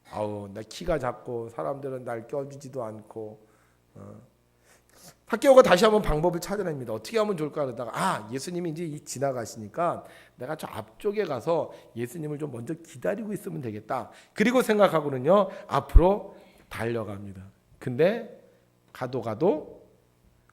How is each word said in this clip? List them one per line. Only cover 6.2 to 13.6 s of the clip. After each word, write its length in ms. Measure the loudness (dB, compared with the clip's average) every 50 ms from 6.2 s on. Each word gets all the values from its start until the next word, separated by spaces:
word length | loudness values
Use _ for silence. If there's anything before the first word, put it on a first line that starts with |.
| 2 2 0 0
찾아냅니다. 540 | -4 -4 -4 -4 -4 -4 -4 -6 -6 -6 -6
어떻게 240 | -6 -6 -4 -2 0
하면 180 | 0 0 0
좋을까 300 | -2 -4 -4 -2 -4 -4
그러다가, 260 | -4 -4 -6 -8 -8 -4
"아, 360 | -2 -2 0 -2 -2 -4 -6
예수님이 380 | -8 -8 -8 -6 -6 -4 -4 -4
이제 140 | -6 -6 -6
이 140 | -8 -8 -10
지나가시니까 1080 | -12 -12 -8 -4 -2 -2 -2 -4 -6 -8 -10 -12 -14 -12 -4 -2 -2 -2 -2 -4 -8 -16 -20 -20 -20 -20 _
내가 200 | -14 -10 -8 -8
저 120 | -8 -10 -12
앞쪽에 580 | -10 -10 -12 -12 -14 _ -4 -4 -2 -2 -2
가서 480 | -2 -2 -4 -2 0 0 0 0 -4 -6 -18 -20 -16 -8
예수님을 420 | -8 -8 -6 -6 -8 -8 -8 -6 -6
좀 140 | -8 -8
먼저 240 | -8 -10 -8 -8 -10
기다리고 580 | -10 -10 -20 -20 -8 -4 -4 -4 -4 -4 -8 -8
있으면 280 | -8 -8 -8 -10 -8